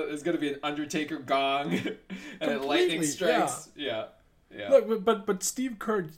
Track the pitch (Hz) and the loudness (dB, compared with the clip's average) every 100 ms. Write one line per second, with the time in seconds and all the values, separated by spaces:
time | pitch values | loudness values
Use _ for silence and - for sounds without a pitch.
0 | 151 151 156 160 143 139 147 147 147 156 | -2 -2 0 0 0 -2 -4 -2 -2 -2
1 | 151 156 131 135 135 139 147 180 233 - | -2 -4 0 2 4 2 0 -2 -2 -8
2 | - 190 294 233 156 - 135 175 180 165 | -12 -12 -12 -4 -2 0 2 4 4 2
3 | 151 - 175 202 170 - - - 139 110 | -2 0 2 4 2 -2 -10 -8 -4 -4
4 | 113 - _ _ _ - 202 269 214 220 | -6 -12 _ _ _ -8 4 6 6 0
5 | 190 220 196 190 - - 262 214 - 214 | 2 0 0 -2 -2 -4 -6 -6 -2 -2
6 | 160 | -2